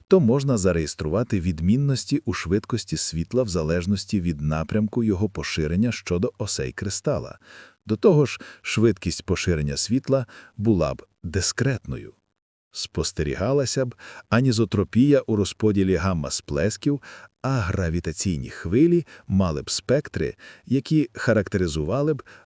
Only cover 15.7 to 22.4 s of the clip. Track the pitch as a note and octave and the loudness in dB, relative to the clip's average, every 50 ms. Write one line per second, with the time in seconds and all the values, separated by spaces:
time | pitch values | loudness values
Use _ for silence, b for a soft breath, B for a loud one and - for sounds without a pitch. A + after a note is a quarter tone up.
15.7 | G2+ G2+ F#2+ F#2 F#2 E2 E2+ G2 F#2 E2 C#2+ C2+ - - - - D2 C#2+ E2+ G#2+ | 4 4 4 4 2 2 2 0 0 -2 -2 -4 -6 -8 -6 -4 -2 0 0 0
16.7 | - - - D3 C#3+ C3+ B B B B B B _ _ - B2+ C3+ B2 F#2+ E2 | -2 -2 -2 -2 -2 -2 B B B B B B _ _ -4 -2 0 0 0 0
17.7 | - - F#2 E2 D#2+ F2 - - D#2 - - G2+ E2+ C#2 A#1+ A1+ - - - E2+ | -2 0 0 0 -2 -2 -2 -4 -6 -4 -2 -2 -2 -2 -6 -8 -10 -10 -4 0
18.7 | F#2 B2 D#3+ F3 E3+ F3 - B B B B - G2 F#2+ F#2+ F2 D2+ C#2 - - | 2 4 4 6 4 2 0 B B B B 0 2 2 2 2 0 -2 -4 -4
19.7 | - - - - B2 D3 - - - - D#2+ A#1+ - B B B B B B - | -6 -4 0 0 0 0 0 -4 -6 -6 -4 -4 -6 B B B B B B -2
20.7 | B2 C#3 - - D#3 D#3 C#3 - - - - - G#2+ G#2+ F#2+ - - G2 F#2 E2 | -2 -2 0 0 2 0 0 0 -4 -4 0 2 2 2 2 0 0 -2 0 0
21.7 | D2 D#2 D2+ D2+ G#2+ C3+ C#3+ D#3 D3+ C3 B B B B | -2 -2 -2 -2 -2 0 0 -2 -2 -4 B B B B